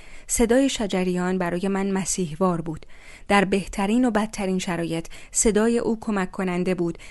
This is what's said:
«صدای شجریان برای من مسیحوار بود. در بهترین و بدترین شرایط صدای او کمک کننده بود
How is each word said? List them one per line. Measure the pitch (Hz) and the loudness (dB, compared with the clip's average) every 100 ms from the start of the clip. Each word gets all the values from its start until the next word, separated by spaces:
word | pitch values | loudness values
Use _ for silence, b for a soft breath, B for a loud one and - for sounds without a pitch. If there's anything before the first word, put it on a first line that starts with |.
| B B B | B B B
«صدای | - 226 254 269 | 2 4 6 4
شجریان | - 202 185 185 180 180 185 | 0 -2 0 0 0 0 0
برای | 175 175 196 | 0 0 0
من | 196 196 | 0 0
مسیحوار | 190 170 - 170 156 185 165 | -2 -2 -2 -4 2 2 2
بود. | 160 156 - B B B - | -4 -8 -12 B B B 2
در | 202 | 4
بهترین | 196 196 170 - 196 240 | 4 0 -2 -4 0 2
و | 254 | 2
بدترین | 208 214 - 190 185 | 2 -2 -4 -2 -2
شرایط | 196 170 165 165 - B B | -2 -4 -2 -4 -6 B B
صدای | - 226 202 233 233 | 2 4 4 4 2
او | - 226 | 0 -2
کمک | - 202 185 | -2 -2 -2
کننده | - 185 175 180 | -2 -2 0 0
بود | 175 170 165 B | 0 0 -4 B